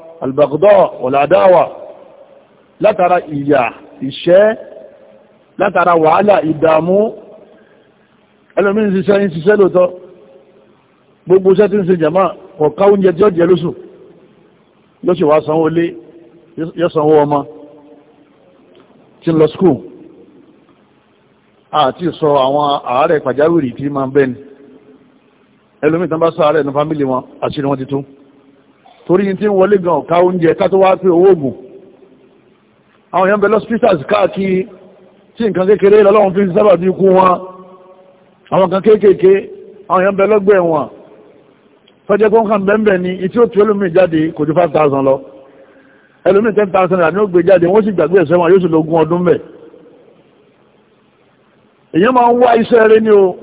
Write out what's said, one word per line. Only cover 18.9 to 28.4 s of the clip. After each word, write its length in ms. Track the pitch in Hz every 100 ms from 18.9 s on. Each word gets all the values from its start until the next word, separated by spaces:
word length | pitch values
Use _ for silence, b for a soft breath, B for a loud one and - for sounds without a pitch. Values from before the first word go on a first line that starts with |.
| _ _ _
tí 80 | 170
ń 60 | 160
lọ 80 | 156
skúù. 260 | - 190 123 - - - - - - _ _ _ _ _ _ _ _ _ _ _ _ -
A 180 | 151 135
ti 140 | - 170
sọ 160 | - 156 143
àwọn 300 | 131 143 147 143
àárẹ̀ 400 | - 123 160 151
pàjáwìrì 460 | 135 127 156 170 131 113
tí 140 | 143
máa 180 | 139 131
ń 40 |
bẹ 100 | 139 131
ni. 100 | 120 - - - - _ - _ _ _ _ _ _ _ -
Ẹlòmíì 240 | 151 165 175
tán 100 | 160
bá 100 | 165
sọ 100 | 165
àárẹ̀ 200 | 151 151 139
ní 60 |
fámílì 300 | 139 156 156
wọn, 200 | 135 127 - -
àṣírí 260 | 123 151 139
wọn 100 | 135
ti 60 | 131
tú. 180 | 139 139 - _ _